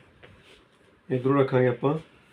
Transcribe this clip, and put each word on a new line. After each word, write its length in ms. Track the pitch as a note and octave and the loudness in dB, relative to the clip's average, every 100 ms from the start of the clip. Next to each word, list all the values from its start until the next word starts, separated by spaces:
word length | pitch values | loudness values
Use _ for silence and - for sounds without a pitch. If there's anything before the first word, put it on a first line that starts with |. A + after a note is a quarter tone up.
| _ _ - - - - _ _ _ _ - | _ _ -20 -20 -20 -20 _ _ _ _ -8
ਇੱਧਰੋਂ 300 | B2+ B2+ C#3+ | -4 0 2
ਰੱਖਾਂਗੇ 260 | C3+ B2+ B2+ | 2 2 0
ਆਪਾਂ, 320 | A#2+ C#3 D#3 - _ _ | 0 -2 -2 -6 _ _